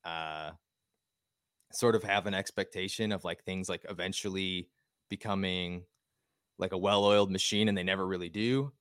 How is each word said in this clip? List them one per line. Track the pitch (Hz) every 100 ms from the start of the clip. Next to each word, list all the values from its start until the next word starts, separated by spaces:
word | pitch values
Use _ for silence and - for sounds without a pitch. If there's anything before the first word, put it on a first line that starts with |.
uh, | 87 82 80 78 78 82 _ _ _ _ _ _ _ _ _ _ _
sort | - 120
of | 110
have | 107 101 98
an |
expectation | 95 101 - 95 95 95 - 107
of, | 98
like, | 87 85
things, | - 92 92
like, | 87 -
eventually | 87 92 - 104 95 95 92 87 _ _ _ _
becoming, | 101 110 98 95 92 87 90 92 _ _ _ _ _ _ -
like, | 92
a | 92
well-oiled | 98 101 101 104 98
machine | 95 - 104 107
and | 98
they |
never | 90 95 92
really | 90 87
do. | 104 113 135 143 _